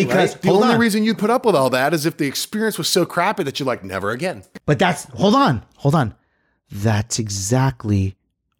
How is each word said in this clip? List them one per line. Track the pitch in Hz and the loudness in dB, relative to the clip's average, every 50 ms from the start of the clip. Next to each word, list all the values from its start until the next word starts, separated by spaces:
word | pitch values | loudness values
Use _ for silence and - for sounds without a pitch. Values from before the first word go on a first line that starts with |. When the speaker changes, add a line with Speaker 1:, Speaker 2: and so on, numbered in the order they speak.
| 190 | 2
Speaker 1:
Because, | - - 185 180 - - | 2 2 0 0 0 -2
Speaker 2:
right? | - - | -2 0
The | - | 2
Speaker 1:
hold | - 196 220 | 2 4 4
Speaker 2:
only | 233 226 | 4 4
Speaker 1:
on. | 226 | 2
Speaker 2:
reason | 233 233 190 214 214 | 2 2 2 0 0
you'd | 220 220 | 0 0
put | - 202 208 | 0 0 0
up | 233 254 247 | 0 0 2
with | 233 185 | 2 2
all | 143 131 127 | 2 2 2
that | 120 127 131 147 170 | 2 2 0 0 0
is | 160 139 | 0 -2
if | 165 - - | -2 -2 -2
the | 151 | -4
experience | 139 127 - - - - 214 220 220 - | -4 -4 -6 -8 -6 -6 -4 -2 -2 -4
was | - 156 | -4 -4
so | - - 185 170 | 0 0 0 0
crappy | - - 180 175 202 214 - 165 | 0 0 0 0 0 0 -2 -4
that | 135 131 - | -6 -4 -4
you're | 147 | -4
like, | 131 120 101 - | -4 -4 -4 -6
"Never | 98 92 95 92 101 | -6 -6 -4 -4 -4
again." | 113 123 160 185 156 104 95 _ _ - - | -4 -4 -6 -6 -8 -8 -14 _ _ -12 -2
Speaker 1:
But | - 147 - | -2 0 2
that's, | 196 175 175 - - | 2 0 0 -2 -6
hold | - - - 151 202 220 | -14 -4 0 2 4 4
on, | 277 277 214 135 98 - - _ _ | 4 4 4 2 0 -4 -10 _ _
hold | - 170 147 | 0 2 2
on. | 165 131 104 - - _ _ _ _ _ _ _ _ _ _ | 2 0 0 -4 -10 _ _ _ _ _ _ _ _ _ _
That's | - 101 101 113 107 104 107 - - - | -10 -4 0 0 0 0 -2 -4 -6 -6
exactly | 110 101 101 98 95 98 120 131 131 135 131 - - 107 104 98 95 95 - - _ _ _ _ _ _ _ _ | -6 -6 -6 -8 -4 0 0 2 2 0 -2 -4 -2 0 0 0 0 -2 -4 -8 _ _ _ _ _ _ _ _